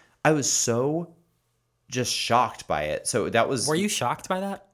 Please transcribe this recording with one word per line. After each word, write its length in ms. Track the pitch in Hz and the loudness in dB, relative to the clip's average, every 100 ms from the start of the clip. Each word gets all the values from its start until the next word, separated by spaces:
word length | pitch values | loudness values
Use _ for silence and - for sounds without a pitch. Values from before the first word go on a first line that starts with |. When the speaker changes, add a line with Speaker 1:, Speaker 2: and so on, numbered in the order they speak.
| _ _ | _ _
Speaker 1:
I 80 | 151 | 2
was 180 | 156 123 | 2 2
so 640 | - - 117 139 160 170 - _ _ _ _ _ _ - | 0 0 0 0 -2 -6 -14 _ _ _ _ _ _ -8
just 200 | 123 117 | -4 -2
shocked 560 | - - 120 113 - - | -2 2 4 2 -2 -4
by 180 | 78 | -2
it. 220 | 76 76 - | 0 -2 -2
So 220 | 117 87 | 0 2
that 220 | 113 - | 2 2
was 180 | 127 135 | 0 0
Speaker 2:
Were 60 | |
you 140 | 160 208 | 0 0
shocked 400 | - 123 156 - | 0 -2 -4 -4
by 100 | 185 | -4
that? 220 | 196 196 - | -4 -8 -14